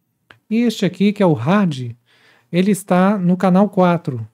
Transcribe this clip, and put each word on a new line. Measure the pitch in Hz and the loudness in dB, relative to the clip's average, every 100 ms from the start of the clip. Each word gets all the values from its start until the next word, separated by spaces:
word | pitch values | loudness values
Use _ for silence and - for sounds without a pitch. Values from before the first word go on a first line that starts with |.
| _ _ _ _ - | _ _ _ _ -6
E | 220 | -2
este | 240 226 | -2 -2
aqui, | 185 - 202 | -4 0 -2
que | 208 | 2
é | 185 | 0
o | |
Hard, | 131 127 202 185 131 120 117 _ _ _ _ - | 0 0 0 0 -4 -10 -14 _ _ _ _ -6
ele | 170 190 | -2 0
está | 185 - 180 190 208 | -2 0 0 2 0
no | 175 185 | 0 0
canal | 190 180 202 | 2 2 2
quatro | 190 180 165 156 123 110 | 2 2 0 -4 -10 -10